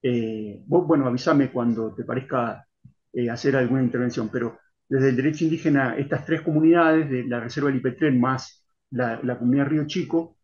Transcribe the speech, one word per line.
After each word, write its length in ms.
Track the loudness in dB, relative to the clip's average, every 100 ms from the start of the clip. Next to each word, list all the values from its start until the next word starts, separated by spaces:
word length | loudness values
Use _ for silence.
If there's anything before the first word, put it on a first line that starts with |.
Eh, 600 | 0 -2 -2 -6 -10 -14 0
vos, 200 | 0 2
bueno, 200 | 2 2
avísame 460 | -2 2 2 2
cuando 420 | 0 -2 0 -4
te 100 | -6
parezca, 600 | -6 -6 -4 -4 -4 -6 _ _ -20 _ _
eh, 180 | -4 -4
hacer 240 | 0 0
alguna 280 | 2 2 2
intervención, 460 | 0 0 -2 -4 -6
pero 260 | -4 -6 -8 _ _ _
desde 220 | 2 2
el 60 | 4
derecho 280 | 0 0
indígena, 520 | -2 0 2 2 2 -2
estas 300 | -4 -4 -2
tres 160 | -2
comunidades 680 | 0 4 6 6 6 4 2
de 160 | -4
la 160 | -4 -6
Reserva 280 | -6 -2 0
del 100 | 0
Ipetén 420 | -2 0 2 2
más 460 | 2 -2 -6 _ _ _ _
la, 300 | -4 -4 -2
la 160 | -6 -2
comunidad 280 | 0 2 2
Río 200 | 0 -2
Chico 500 | -6 -2 -2 -4 _